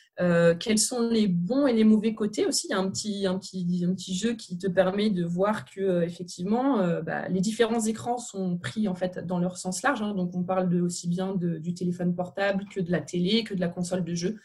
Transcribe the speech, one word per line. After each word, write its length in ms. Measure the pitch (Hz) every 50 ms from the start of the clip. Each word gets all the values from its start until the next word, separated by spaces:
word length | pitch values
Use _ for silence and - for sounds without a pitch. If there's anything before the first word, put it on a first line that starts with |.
| _ _ _ -
euh, 340 | 180 175 170 170 170 170 170
quels 260 | 170 - 220 214 214
sont 200 | - - 262 240
les 300 | 233 233 233 220 208 190
bons 360 | 175 170 175 180 254 277 285
et 60 | 262
les 140 | 226 220 220
mauvais 280 | 214 214 214 208 226 220
côtés 320 | - 214 214 - - 403
aussi. 220 | 349 - - -
Il 40 | 339
y 20 | 240
a 60 | 190
un 100 | 190 190
petit, 360 | - - - 208 196 202 196
un 120 | 185 185
petit, 480 | 190 - - 190 185 175 175 180 180 175
un 60 | 175 190
petit 200 | 190 - 185 185
jeu 200 | 180 208 233 233
qui 240 | 220 - - 180
te 100 | 175 190
permet 420 | 190 175 190 185 185 196 208 214 220
de 140 | 190 175 175
voir 400 | 170 175 175 190 208 214 - -
que, 160 | - - 190
euh, 220 | 190 190 180 175
effectivement, 800 | 170 170 175 175 180 175 - - 180 202 220 247 262 277 262 208
euh, 200 | 185 170 165 160
bah, 280 | 160 160 151 147 - -
les 100 | 180 190
différents 400 | 180 220 214 - 233 214 226 233
écrans 380 | 214 220 220 - - 233 247
sont 400 | 240 220 - - 190 190 180 175
pris 320 | 175 - - - 220 214 185
en 60 | 180
fait 300 | - 190 185 180 - 175
dans 140 | 170 180 175
leur 180 | 175 185 180
sens 240 | - - 185 190 -
large, 200 | - 277 277 214
hein. 120 | 214 208 202
Donc, 220 | 185 180 175 180
on 80 | 180 180
parle 240 | 180 185 185 185
de, 140 | 180 175 175
aussi 260 | 175 175 175 - -
bien 260 | 175 175 180 190 196 196
de, 220 | 180 175 170 165
du 160 | 160 156 175 175
téléphone 400 | - 180 180 180 175 180 180 175
portable 520 | 180 180 - - 196 196 202 196 196 202
que 160 | - - 196
de 100 | 180 165
la 80 | 180 156
télé, 460 | 143 - - 175 175 185 220 226 220
que 80 | - 196
de 80 | 175
la 80 | 180 175
console 340 | - 185 175 - 180 185 170
de 100 | 165 175
jeu. 220 | 170 175 202 220 - -